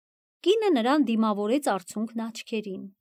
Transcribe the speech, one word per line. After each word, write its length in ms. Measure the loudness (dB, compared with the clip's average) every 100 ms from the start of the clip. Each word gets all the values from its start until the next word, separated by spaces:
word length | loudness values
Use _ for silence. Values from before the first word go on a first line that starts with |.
| _ _ _ _
Կինը 240 | 0 2 2
նրան 340 | 2 4 2
դիմավորեց 600 | 2 2 0 0 0 0 0
արցունքն 540 | -2 -4 -8 -6 -6
աչքերին։ 600 | -8 -10 -8 -8 -6 -10 -14 -20